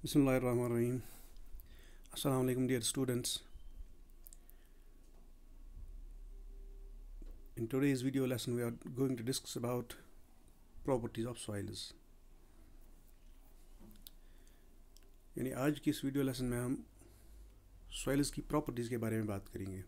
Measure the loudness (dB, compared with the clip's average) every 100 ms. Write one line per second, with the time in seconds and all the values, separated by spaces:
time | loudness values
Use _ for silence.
0 | 4 6 8 6 6 4 4 4 4 2
1 | -4 -12 -14 -12 -10 -12 -12 -16 -16 -18
2 | -12 -2 2 4 4 4 4 4 2 2
3 | 2 2 2 -2 -4 -12 -12 -12 -12 -14
4 | -18 -18 -18 -18 -18 -20 -20 -20 -20 -20
5 | -20 -20 -20 -20 -20 -18 -16 -12 -12 -12
6 | -12 -12 -12 -12 -12 -12 -14 -14 -14 -14
7 | -14 -12 -12 -12 -12 -4 0 4 6 6
8 | 4 4 2 2 0 0 0 -2 -6 0
9 | 2 2 0 -2 -2 -2 0 0 -2 -10
10 | -14 -18 -20 -20 -20 -20 -18 -6 2 4
11 | 2 -2 -2 -2 -4 -2 -2 -6 -8 -12
12 | -20 -20 -20 -20 -20 -20 -20 -18 -18 -20
13 | -20 -20 -20 -20 -20 -20 -20 -18 -18 -16
14 | -16 -18 -20 -20 -20 -20 -20 -20 -20 -20
15 | -20 -20 -12 -4 -4 2 2 4 2 2
16 | 2 2 2 2 0 2 2 0 -4 -18
17 | -20 -20 -20 -18 -18 -20 -20 -20 -12 -4
18 | 2 4 4 0 2 2 2 -2 0 2
19 | 2 2 2 0 -4 -6 -4 -6